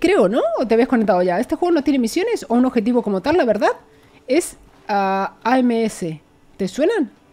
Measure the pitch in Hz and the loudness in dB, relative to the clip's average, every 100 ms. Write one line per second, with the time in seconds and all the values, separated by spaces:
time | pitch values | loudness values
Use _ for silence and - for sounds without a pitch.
0 | 339 381 190 240 622 659 240 220 254 240 | 2 2 2 2 0 -2 0 2 2 2
1 | 214 180 180 175 247 320 349 339 277 277 | 2 2 2 0 -2 -2 0 0 2 0
2 | 226 - 440 427 - 240 262 247 208 247 | 0 -2 -2 -4 0 0 2 0 0 0
3 | 240 190 277 339 262 208 320 - - - | 0 -2 0 2 2 2 0 -2 -10 -20
4 | - - - 277 - - - - - 208 | -20 -16 -2 -2 -2 -8 -20 -18 -4 -2
5 | 196 196 196 - 226 262 247 226 226 - | 0 -2 -4 -6 -4 0 0 0 -2 -4
6 | 170 160 - _ _ - 185 - 320 453 | -8 -10 -16 _ _ -8 -8 -2 0 0
7 | 254 - _ | -4 -8 _